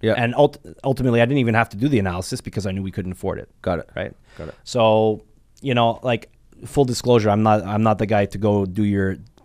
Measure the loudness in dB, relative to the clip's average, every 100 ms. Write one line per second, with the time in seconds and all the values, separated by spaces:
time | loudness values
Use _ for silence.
0 | -2 0 0 2 2 0 -20 -10 -6 -2
1 | 0 2 2 2 2 0 -2 -2 0 0
2 | 0 -4 -8 -10 -8 -8 -6 -6 -6 -8
3 | -8 -8 -6 -8 -10 _ -4 -4 -4 -8
4 | -10 -12 _ -18 -16 -16 -6 2 4 4
5 | 2 0 -8 _ _ _ -2 0 0 0
6 | -4 -4 -6 _ _ -20 -4 0 0 0
7 | 2 4 4 2 4 2 0 0 2 0
8 | 0 0 0 0 0 2 0 0 0 0
9 | -2 -4 -12 _